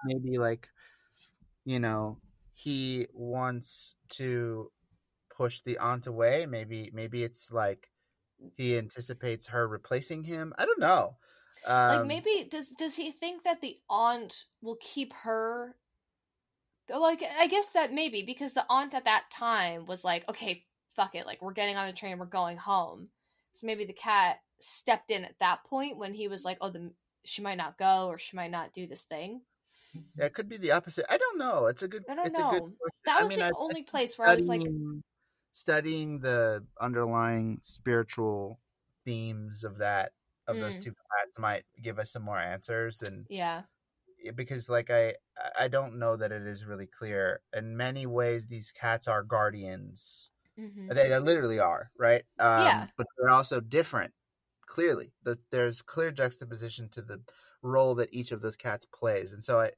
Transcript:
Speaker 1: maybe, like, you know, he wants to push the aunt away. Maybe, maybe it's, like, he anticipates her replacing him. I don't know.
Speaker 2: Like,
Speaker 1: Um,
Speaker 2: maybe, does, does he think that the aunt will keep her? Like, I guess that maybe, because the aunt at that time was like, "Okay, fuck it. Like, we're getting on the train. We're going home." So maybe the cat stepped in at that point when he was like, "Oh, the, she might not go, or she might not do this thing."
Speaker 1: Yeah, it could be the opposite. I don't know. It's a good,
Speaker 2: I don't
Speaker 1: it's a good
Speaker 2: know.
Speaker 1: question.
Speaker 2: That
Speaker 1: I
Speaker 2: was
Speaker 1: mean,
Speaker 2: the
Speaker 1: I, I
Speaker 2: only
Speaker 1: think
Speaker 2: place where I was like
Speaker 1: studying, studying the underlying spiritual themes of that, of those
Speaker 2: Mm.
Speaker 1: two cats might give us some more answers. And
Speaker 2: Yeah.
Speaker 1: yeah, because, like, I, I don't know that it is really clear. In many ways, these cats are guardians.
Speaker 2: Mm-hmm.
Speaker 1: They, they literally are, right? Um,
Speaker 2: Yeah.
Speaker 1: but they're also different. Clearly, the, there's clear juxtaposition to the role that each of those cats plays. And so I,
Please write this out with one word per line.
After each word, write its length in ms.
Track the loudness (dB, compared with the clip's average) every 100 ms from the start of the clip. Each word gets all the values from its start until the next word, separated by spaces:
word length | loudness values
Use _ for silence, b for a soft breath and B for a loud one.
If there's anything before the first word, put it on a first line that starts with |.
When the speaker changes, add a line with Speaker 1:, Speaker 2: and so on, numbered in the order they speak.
Speaker 1:
maybe, 340 | -2 -2 0 2
like, 320 | 2 0 -8 _ b b b b b _ _ _
you 140 | -4 -2
know, 400 | 0 0 -4 -8 _ _ _
he 560 | -10 -4 -2 -2 -2 -4
wants 840 | -8 -6 -2 -2 -4 -8 -10 -12 -16 -12
to 600 | -6 -2 -2 -2 -6 -10 _ _ _ _ _ _
push 300 | -4 -4 -2
the 160 | -6 -2
aunt 280 | -2 -2 -4
away. 400 | 2 4 4 0
Maybe, 440 | -6 -6 -8 -8
maybe 300 | -8 -6 -4
it's, 280 | -4 -6 -4
like, 400 | 0 0 -2 -10 _ _ _ _ _ -16 -4
he 200 | 0 0
anticipates 680 | -2 -10 -10 -6 -4 -6 -4
her 200 | -2 0
replacing 560 | -2 -4 -4 -4 -8
him. 300 | -8 -8 -6 -2
I 60 | 2
don't 140 | 4
know. 380 | 6 6 4 -4 b b b b 2 6 6
Speaker 2:
Like, 160 | 6
Speaker 1:
Um, 40 | 2
Speaker 2:
maybe, 380 | 0 0 0 -2
does, 180 | -8 -8
does 260 | -6 -6 -4
he 140 | -8
think 320 | -6 -8 -4
that 160 | -2 -2
the 200 | -4 -10 -2
aunt 580 | 2 2 2 -6 -12 -16 _
will 140 | -12 -10
keep 320 | -10 -8 -8
her? 640 | -6 -4 -2 -2 -4 -10 -16 _ _ _ _ _ _ _ _ _ _ -4
Like, 340 | 4 4 4
I 240 | 0 2 4
guess 260 | 4 2
that 200 | 2 2
maybe, 320 | 0 -2 -2
because 280 | -6 -6 -4
the 120 | -2 2
aunt 260 | 2 2
at 100 | 0 2
that 240 | 2 2
time 560 | -4 0 0 0 -4 -8
was 180 | -4
like, 240 | 0 -2 -2
"Okay, 380 | -8 -6 -6 _ _ _
fuck 200 | -2 -2
it. 120 | -2 -10
Like, 140 | -10
we're 100 | -8
getting 220 | -2 -2 -2
on 100 | -4
the 60 |
train. 240 | -6 -8 -8
We're 80 | -4
going 320 | -2 -2 -2
home." 520 | 0 2 2 -6 -18 _ _ _ _
So 120 | -10 -6
maybe 200 | -6 -6
the 80 |
cat 460 | -6 2 4 4 2 _ -14
stepped 500 | -6 -2 2 2 2
in 140 | -4
at 140 | -4 2
that 240 | 2 2
point 320 | -2 -4 -4 -6
when 140 | -8
he 140 | -6 -6
was 160 | -6
like, 140 | -6 -4
"Oh, 100 | -6
the, 240 | -8 -14 -16 _ _
she 180 | -10 -6
might 140 | -4 -4
not 220 | -6 0
go, 300 | 4 4 2
or 100 | -6
she 180 | -10 -8
might 140 | -6
not 220 | -6 -6
do 120 | -10 -12
this 180 | -12
thing." 380 | -10 -10 -10 -12 _ _ _ B B -18 -12 -2
Speaker 1:
Yeah, 100 | -2
it 80 |
could 140 | -2 -8
be 80 | -2
the 160 | 4
opposite. 340 | 4 2 -4 0
I 40 | 2
don't 200 | 2 0
know. 280 | 0 4 4
It's 160 | 2
a 60 | -6
good, 160 | -8 -8
Speaker 2:
I 60 |
don't 180 | -4 -2
Speaker 1:
it's 60 | 0
a 60 |
good 180 | 2 0
Speaker 2:
know. 120 | -2 -8
Speaker 1:
question. 180 | -10 -4
Speaker 2:
That 160 | 2 4
Speaker 1:
I 40 |
Speaker 2:
was 100 | 4
Speaker 1:
mean, 60 | 2
Speaker 2:
the 20 |
Speaker 1:
I, 80 | 0
I 20 | 0
Speaker 2:
only 260 | -4 -6 -4
Speaker 1:
think 0 |
Speaker 2:
place 280 | -2 -2 4
where 100 | 6
I 60 |
was 140 | 6 6
like 140 | 0
Speaker 1:
studying, 400 | -2 -4 -6 -8 -14 _ _ _ _
studying 680 | -6 2 2 2 -4 -4 -4
the 460 | 0 4 4 2 -6 -6
underlying 800 | -2 0 2 2 2 2 0 -4
spiritual 1000 | -10 -6 2 2 2 0 0 0 -4 -10 _ _ _ _
themes 600 | -8 -6 -6 -8 -10 -10
of 140 | -10 -2
that, 340 | 0 2 0 _ _ _ -6
of 120 | -4
those 180 | -4 -6
Speaker 2:
Mm. 40 |
Speaker 1:
two 80 | -10
cats 460 | -14 -4 -4 -4 -4
might 260 | -2 -2 -6 -12
give 180 | -10 -6
us 140 | -8
some 100 | -8
more 160 | -6 -4
answers. 640 | -4 -6 -6 -4 -4 -6
And 240 | -10 -10 -12
Speaker 2:
Yeah. 360 | -6 -4 -4 -10 _ _ _ _ _
Speaker 1:
yeah, 140 | -14
because, 360 | -10 -8 -8 0
like, 220 | 0 4
I, 260 | 4 4 0 _ -10 -6 -2
I 100 | 0
don't 300 | 0 -2 -2
know 180 | 0 0
that 160 | -2
it 140 | -4 -8
is 180 | -10 -10
really 200 | -10 -12
clear. 560 | -12 -6 0 0 -2 -6
In 220 | -8 -6 -4
many 300 | -4 -4 -2
ways, 400 | 0 2 0 -4
these 260 | -12 -14
cats 360 | -4 0 0 0
are 140 | -2
guardians. 1120 | 2 2 2 0 -8 -10 -12 -14 -14 -14 -16 _ _ -16
Speaker 2:
Mm-hmm. 300 | -14 -12 -2
Speaker 1:
They, 200 | 4 6
they 100 | 6
literally 400 | 4 4 4 4
are, 300 | 2 2 -4 2
right? 260 | 6 6 4 4
Um, 260 | 6 8
Speaker 2:
Yeah. 240 | 8 6 0 -6
Speaker 1:
but 100 | -6 2
they're 120 | 8
also 300 | 8 6 -2
different. 540 | 2 2 2 0 -4 _ _ _ _ _ -8
Clearly, 460 | 0 2 2 -4 _
the, 160 | -4 -4 -2
there's 320 | 2 2 0
clear 280 | -8 -2 -2
juxtaposition 760 | 0 -2 -2 -14 -10 -10 -10 -12
to 120 | -12
the 200 | -12 -14 -14 b b b
role 300 | 2 4 6 4
that 160 | 0
each 200 | -2 -6
of 80 | -4
those 140 | -6 -4
cats 280 | -6 -6 -8
plays. 460 | -4 0 0 -2
And 100 | -8
so 180 | 2 4
I, 120 | 4